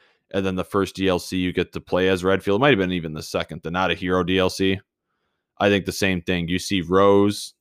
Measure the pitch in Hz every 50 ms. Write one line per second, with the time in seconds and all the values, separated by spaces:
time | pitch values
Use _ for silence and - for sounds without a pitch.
0 | _ _ _ _ _ _ - 101 95 95 92 90 85 - - 101 95 - - 95
1 | 95 92 90 87 - - 95 92 90 90 82 92 85 - - 82 - - 90 90
2 | 92 92 95 87 90 95 98 92 - 101 98 107 143 151 123 95 92 92 92 87
3 | 80 80 78 76 - - - 87 82 - 76 76 - 80 87 92 95 87 82 -
4 | 92 90 90 92 90 87 92 92 92 92 - - 98 95 95 95 - _ _ _
5 | _ _ _ _ _ _ _ _ _ _ _ - 101 101 101 98 - 92 - -
6 | 104 95 92 87 - - 90 87 85 82 90 90 - - 98 92 82 82 92 95
7 | 101 101 101 101 101 104 101 - - - _ _